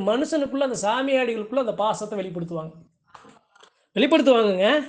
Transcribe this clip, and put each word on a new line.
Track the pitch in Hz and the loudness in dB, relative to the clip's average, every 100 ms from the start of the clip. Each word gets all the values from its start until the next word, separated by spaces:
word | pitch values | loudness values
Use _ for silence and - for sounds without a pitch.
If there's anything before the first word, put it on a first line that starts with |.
மனுஷனுக்குள்ள | 196 240 302 320 269 269 294 | -2 -2 0 -2 -2 -2 -2
அந்த | 220 | -2
சாமியாடிகளுக்குள்ள | 202 240 269 262 240 226 208 262 226 | -2 -2 0 0 0 -4 -4 -4 -4
அந்த | |
பாசத்தை | - 214 - 214 214 | -2 -2 -2 -6 -8
வெளிப்படுத்துவாங்க, | 190 170 170 170 160 - - _ _ - - - _ _ - _ _ - | -8 -8 -8 -8 -10 -16 -20 _ _ -20 -20 -20 _ _ -20 _ _ 0
வெளிப்படுத்துவாங்கங்க. | 277 320 269 233 214 185 202 302 | 4 4 6 6 4 2 2 2